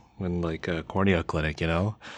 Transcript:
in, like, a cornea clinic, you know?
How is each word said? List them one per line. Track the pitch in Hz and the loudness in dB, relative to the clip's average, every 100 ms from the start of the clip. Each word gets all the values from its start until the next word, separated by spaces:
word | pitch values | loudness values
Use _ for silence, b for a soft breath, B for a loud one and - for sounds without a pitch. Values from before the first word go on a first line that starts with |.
| - - | -14 -8
in, | 92 87 | -4 -2
like, | 85 80 - | -2 -4 -4
a | 82 | -4
cornea | 78 95 98 87 | -2 2 4 4
clinic, | 80 82 78 78 | 2 -2 -2 0
you | 82 | 0
know? | 82 101 - B | 2 0 -4 B